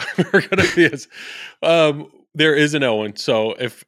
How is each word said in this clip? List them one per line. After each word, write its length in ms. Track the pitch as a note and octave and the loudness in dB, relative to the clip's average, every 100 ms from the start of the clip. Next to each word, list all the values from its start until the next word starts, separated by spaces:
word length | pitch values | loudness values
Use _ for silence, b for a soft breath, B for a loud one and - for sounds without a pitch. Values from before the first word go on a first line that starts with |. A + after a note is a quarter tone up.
| - | -8
<laughs> 260 | - - | -4 0
we're 80 | G3 | 0
gonna 240 | - F#3+ F3 | 0 0 0
be, 80 | F3 | 2
yes. 240 | E3 C#3+ - B B B B B | 2 0 -16 B B B B B
Um, 480 | D#3+ E3 D3+ C#3+ D3+ _ _ | 2 4 2 0 -10 _ _
there 200 | D3+ D#3 | 0 2
is 200 | D3+ D3 | 4 2
an 80 | D3+ | 2
Elwyn. 340 | C3 G#2+ G#2+ G#2 | 0 -2 -4 -6
So 360 | - A2+ A2 | -2 0 -2
if, 320 | - A#2+ - | -4 -10 -10